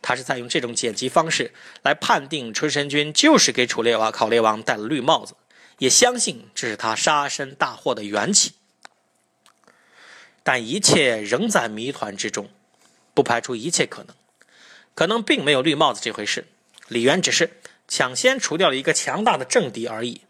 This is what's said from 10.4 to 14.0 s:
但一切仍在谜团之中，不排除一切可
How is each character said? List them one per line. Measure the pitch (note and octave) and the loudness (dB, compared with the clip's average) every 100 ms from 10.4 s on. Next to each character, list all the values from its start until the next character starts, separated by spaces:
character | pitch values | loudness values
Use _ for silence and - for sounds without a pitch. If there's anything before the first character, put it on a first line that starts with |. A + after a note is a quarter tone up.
但 | - B2+ A2+ | -2 -2 -2
一 | F#3 | 0
切 | - F3+ C3+ A2 | 2 4 4 0
仍 | G#2 B2 A3+ | -2 -2 2
在 | G3+ A#2 | 0 -2
谜 | G#2+ B2 | -6 -8
团 | C3+ G#2+ G2 | -6 -10 -6
之 | A2 | -6
中， | G#2 G2+ _ _ _ _ _ _ | -6 -10 _ _ _ _ _ _
不 | - | 0
排 | C3+ A#2 | 0 -2
除 | - | -4
一 | A#2 C#3+ | -8 -4
切 | - | -2
可 | C#3 - | -2 -6